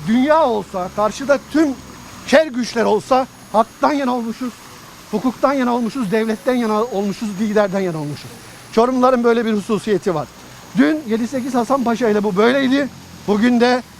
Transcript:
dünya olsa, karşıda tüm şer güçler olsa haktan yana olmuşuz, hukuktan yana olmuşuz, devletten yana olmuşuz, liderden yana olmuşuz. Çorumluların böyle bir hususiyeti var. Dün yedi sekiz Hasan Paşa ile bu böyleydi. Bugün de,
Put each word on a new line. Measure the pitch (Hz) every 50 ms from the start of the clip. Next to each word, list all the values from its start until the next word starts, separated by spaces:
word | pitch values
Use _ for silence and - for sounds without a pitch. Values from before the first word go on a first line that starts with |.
| 151 165
dünya | 220 247 254 302 302 320 320
olsa, | 262 226 208 185 - - 190 180 185 -
karşıda | - 208 214 208 - 277 240 285 262 - -
tüm | - 294 330 285 254 - - - - - - - - - - -
şer | - 294 320 311
güçler | 240 247 240 - - 226 214
olsa | 196 208 208 - - 262 262 262 247 - - - -
haktan | - 208 226 - - - - 269 302
yana | 277 277 247 247
olmuşuz, | 254 226 226 220 - 254 247 - - - - - - - - - - - -
hukuktan | - 214 - 254 220 - - 262 285
yana | 277 254 247 240
olmuşuz, | 240 240 214 - 269 247 185
devletten | 185 220 220 220 220 214 - 254 254
yana | 247 240 214 214 214 220
olmuşuz, | 247 262 190 208 202 185 - 240 208 208 180
liderden | 226 214 208 214 208 196 180 196
yana | 196 180 165 160
olmuşuz. | 147 147 143 - - 120 - - - - - - - - -
Çorumluların | 220 226 247 262 254 247 254 262 240 240
böyle | 240 233 233 233
bir | 226 220
hususiyeti | 208 180 - 220 190 - 220 208 175 - 202 175
var. | 147 131 - - - - - - - - - - 185
Dün | 269 294 311 302 294 220
yedi | 220 220 240 220
sekiz | 277 262 233 285 240
Hasan | 254 226 - 262 277 240
Paşa | 233 233 - 247 226
ile | 208 214 202
bu | 214 190
böyleydi. | 180 214 240 254 277 277 254 262 277 285 247 - - - - - - - -
Bugün | 208 208 214 247 247 233
de, | 233 247 247 254 240 - - -